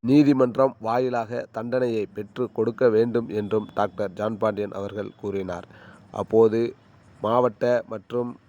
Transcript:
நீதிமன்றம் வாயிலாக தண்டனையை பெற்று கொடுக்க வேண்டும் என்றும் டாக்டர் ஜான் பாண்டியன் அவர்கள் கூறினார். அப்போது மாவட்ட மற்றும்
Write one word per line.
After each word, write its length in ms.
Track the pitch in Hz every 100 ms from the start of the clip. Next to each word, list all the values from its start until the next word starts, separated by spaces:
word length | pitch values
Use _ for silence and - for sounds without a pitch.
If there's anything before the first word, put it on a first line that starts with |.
| 117
நீதிமன்றம் 600 | 143 143 135 127 117 135 -
வாயிலாக 640 | 110 120 127 123 110 120 -
தண்டனையை 540 | 110 117 127 123 113 98
பெற்று 320 | - 104 - 120
கொடுக்க 380 | - 113 110 127
வேண்டும் 400 | 110 120 117 120
என்றும் 380 | 104 101 107 104
டாக்டர் 420 | - 101 92 101 90
ஜான் 180 | 104 107
பாண்டியன் 360 | 110 101 104 98
அவர்கள் 320 | 98 98 101 -
கூறினார். 480 | 104 98 92 87 - - - - -
அப்போது 500 | 101 98 110 113 113 120 - _ _ _ _
மாவட்ட 440 | 107 120 123 107 120 123 -
மற்றும் 460 | 107 _ 120 120 120